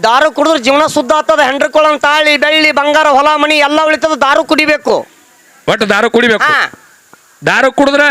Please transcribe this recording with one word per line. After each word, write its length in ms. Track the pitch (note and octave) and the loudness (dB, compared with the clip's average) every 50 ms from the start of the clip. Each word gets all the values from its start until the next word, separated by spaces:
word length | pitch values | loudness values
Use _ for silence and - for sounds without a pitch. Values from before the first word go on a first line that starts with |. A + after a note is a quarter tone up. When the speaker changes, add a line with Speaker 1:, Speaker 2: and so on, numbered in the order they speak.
| F3 | -2
Speaker 1:
ದಾರು 280 | A3 A#3 C4 D4 D#4 | 0 2 2 0 0
ಕುಡಿದ್ರ 280 | B3 C#4 C#4+ D#4 D#4+ D4+ | 0 -2 -2 0 0 -2
ಜೀವನ 280 | A3+ A#3+ C#4 C#4+ D#4 | 0 0 0 0 0
ಶುದ್ಧ 260 | D4+ - D4+ C#4+ A#3+ D#4 | 0 -2 -4 -2 0 -2
ಆಗ್ತದ. 280 | D4+ - - D#4+ D4 | -2 0 0 0 2
ಹೆಂಡ್ರ 280 | D4 B3+ C4+ C#4 D4 D4+ | 2 0 0 -2 -4 -2
ಕೊಳನ್ 320 | - D4+ D4+ D#4 D4+ C#4+ | 0 2 2 2 0 0
ತಾಳಿ, 360 | - D4 D4 D4+ D4+ D4+ D4 | 0 0 0 2 2 0 0
ಬೆಳ್ಳಿ, 360 | C#4+ C#4 D4 D#4 D#4 D#4 D4+ D4 | 0 0 0 0 0 0 0 0
ಬಂಗಾರ, 340 | C#4+ C#4 D4 D4 D#4 D#4 | 0 0 0 0 2 2
ಹೊಲ, 200 | D4+ C#4+ C4 C#4+ D4+ D4+ | 2 2 2 2 2 2
ಮನಿ 220 | D4+ D4 D4+ D#4 D4+ | 0 0 0 0 0
ಎಲ್ಲ 220 | C#4+ C#4+ D4 D#4 D#4 | 0 0 0 0 0
ಉಳಿತದ. 260 | D#4 D#4 D4+ D4+ D#4+ D#4 | 0 -2 -2 -2 -4 -2
ದಾರು 320 | B3+ C#4+ C4+ C#4+ D#4 D#4+ | 0 0 0 0 0 0
ಕುಡಿಬೇಕು. 640 | - D#4 C#4 D#4 D4+ D4+ C#4+ - B3 G#3 D3+ - - _ _ _ _ _ _ _ _ _ - _ - | 0 -2 -2 0 0 -2 -2 -2 -2 -4 -4 -4 -8 _ _ _ _ _ _ _ _ _ -12 _ -4
Speaker 2:
ಒಟ್ಟು 200 | F3 - A#3 G3+ | -2 -2 -2 -2
ದಾರು 220 | G#3 G3+ A3 A#3 | 0 0 0 0
ಕುಡಿಬೇಕು. 340 | - A3+ A#3+ A#3+ A3 G3+ G3+ | 0 0 0 2 0 0 0
Speaker 1:
ಹಾ. 260 | G3+ G3+ C4+ G#3 - - - - _ _ _ _ _ - _ _ _ _ _ - | 0 0 0 -2 -4 -6 -14 -20 _ _ _ _ _ -20 _ _ _ _ _ -4
Speaker 2:
ದಾರು 260 | D3+ F3+ G#3+ B3 C4+ B3 | -2 0 0 0 0 2
ಕುಡಿದ್ರ? 280 | - C#4+ C#4 C#4 C#4+ C#4+ D4 | 2 0 0 2 0 0 0